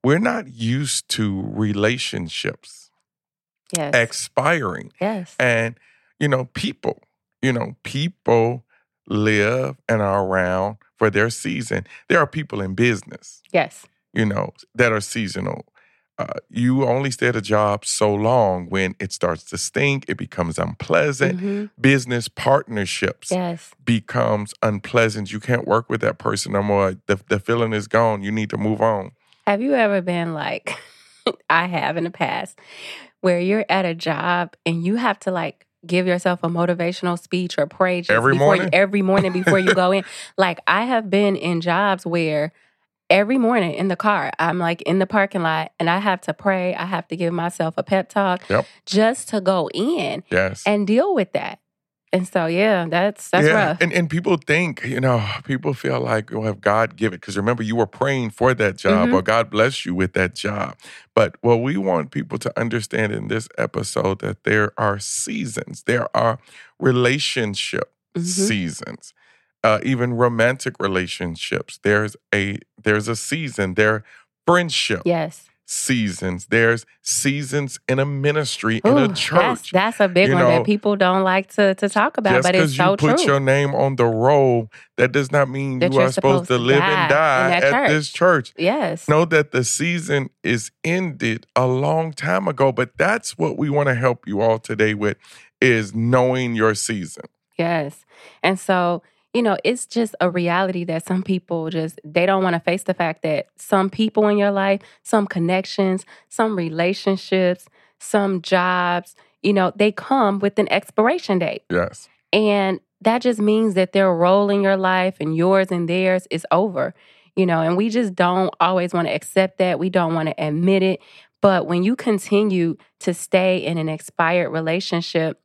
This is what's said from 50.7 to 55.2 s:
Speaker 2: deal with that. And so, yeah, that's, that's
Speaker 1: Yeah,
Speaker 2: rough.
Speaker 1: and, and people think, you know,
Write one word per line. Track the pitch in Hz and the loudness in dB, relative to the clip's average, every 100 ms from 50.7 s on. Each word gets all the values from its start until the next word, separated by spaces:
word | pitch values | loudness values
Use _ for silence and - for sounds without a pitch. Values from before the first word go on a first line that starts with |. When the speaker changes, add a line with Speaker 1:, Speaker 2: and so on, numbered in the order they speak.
| 208 196 | 0 2
Speaker 2:
deal | 226 381 330 | 2 2 0
with | - | -2
that. | 151 143 - _ _ _ _ _ | -4 -6 -14 _ _ _ _ _
And | 185 185 | -4 -2
so, | 185 165 | -2 0
yeah, | 175 214 190 165 | 0 2 2 0
that's, | 165 202 208 - | 0 0 -4 -2
that's | 175 151 | 2 4
Speaker 1:
Yeah, | 160 170 | 4 2
Speaker 2:
rough. | 175 | 0
Speaker 1:
and, | 175 | 0
and | 165 165 | 0 0
people | 160 180 170 | -2 0 -2
think, | - 151 175 - | 0 0 0 -6
you | 127 123 | -6 -2
know, | 131 120 | 2 2